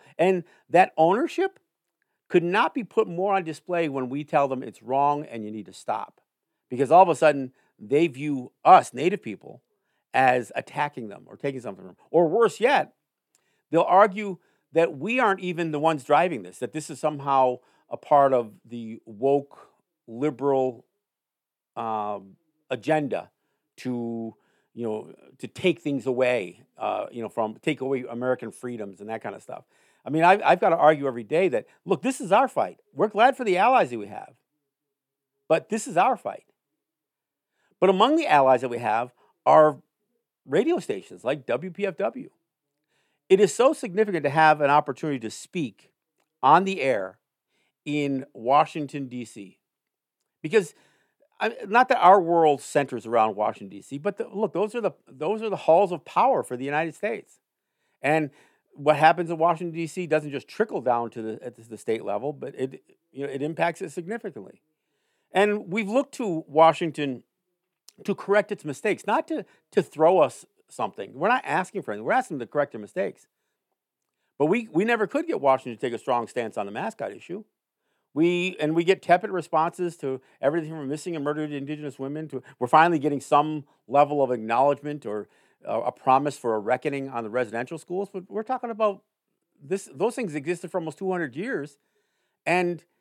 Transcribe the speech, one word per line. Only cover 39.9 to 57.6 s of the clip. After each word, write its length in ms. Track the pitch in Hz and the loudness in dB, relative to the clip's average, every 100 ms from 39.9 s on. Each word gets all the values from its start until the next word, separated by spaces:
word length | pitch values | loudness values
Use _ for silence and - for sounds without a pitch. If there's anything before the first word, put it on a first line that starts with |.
| _ _ _ _ _ - | _ _ _ _ _ -2
radio 340 | 151 277 339 | 0 0 -2
stations 440 | - 101 - 90 | -4 -10 -10 -8
like 220 | 117 147 123 | -6 -6 -4
W 240 | 123 180 | -6 -6
P 160 | 170 196 | -6 -8
F 120 | 170 | -4
W. 320 | 208 247 - _ _ _ _ _ _ _ _ _ _ | -6 -6 -16 _ _ _ _ _ _ _ _ _ _
It 100 | 190 | 4
is 140 | 202 | 4
so 200 | - 254 | 4 2
significant 500 | 311 226 180 214 165 | 2 -6 -2 -2 0
to 60 | 139 | 0
have 320 | 151 156 151 | 6 6 6
an 80 | 143 | 4
opportunity 500 | 147 147 127 160 135 | 2 2 -6 -6 -6
to 100 | 110 | -8
speak 640 | - - 180 127 - _ _ _ _ _ _ | -12 -10 -6 -6 -10 _ _ _ _ _ _
on 220 | 131 165 | 6 6
the 180 | 196 190 | 4 -2
air 360 | 135 110 95 - _ _ _ _ _ _ - | 0 -2 -4 -12 _ _ _ _ _ _ -6
in 400 | 147 143 135 - | -4 -2 -4 -8
Washington, 720 | 127 113 143 151 165 143 147 131 | -8 2 2 2 -4 -8 -10 -10
D 180 | 123 113 | -12 -12
C. 340 | 110 95 _ _ _ _ _ _ _ _ _ | -16 -20 _ _ _ _ _ _ _ _ _
Because, 320 | 156 214 180 _ _ _ _ _ _ _ | 0 0 0 _ _ _ _ _ _ _
I, 160 | 220 233 196 | -6 -6 2
not 220 | 226 254 | 4 4
that 100 | 254 | 6
our 220 | 175 196 | 8 8
world 400 | 165 170 156 135 | 6 4 4 2
centers 440 | - 147 139 120 113 | 0 -2 0 -6 0
around 300 | 117 110 101 | 2 2 2
Washington, 340 | 107 107 98 | -4 -4 -14
D 120 | 98 | -16
C, 160 | - 139 | -14 -6
but 200 | 180 202 | -6 -6
the, 120 | 226 | -10
look, 220 | 196 208 | -6 -4
those 220 | 165 208 240 | -2 -4 -2
are 60 | |
the, 100 | 202 - _ | -6 -6 _
those 320 | 131 151 214 | -8 -6 -4
are 80 | 220 | -6
the 80 | 180 | -2
halls 340 | - 165 196 | 4 4 4
of 140 | 165 - | -2 -4
power 360 | 175 240 208 | 2 2 2
for 140 | - 123 | -2 -8
the 100 | 135 | -4
United 300 | 147 165 - | -4 -4 -6
States. 440 | 208 104 - _ _ _ | -8 -8 -12 _ _ _